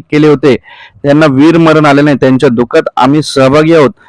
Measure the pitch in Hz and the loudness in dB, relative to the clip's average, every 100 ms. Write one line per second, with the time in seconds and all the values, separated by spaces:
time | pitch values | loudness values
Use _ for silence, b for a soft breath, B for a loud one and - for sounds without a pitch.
0 | - 147 151 143 147 113 B B B B | -4 -2 0 0 0 -2 B B B B
1 | 143 147 156 131 156 170 160 156 151 139 | -2 0 0 2 2 2 2 0 0 0
2 | 147 127 131 131 143 117 123 160 - - | 0 0 0 0 0 -2 -2 -4 -4 -2
3 | 127 151 139 143 131 147 156 165 127 - | -2 -2 -4 -2 0 0 2 2 0 -4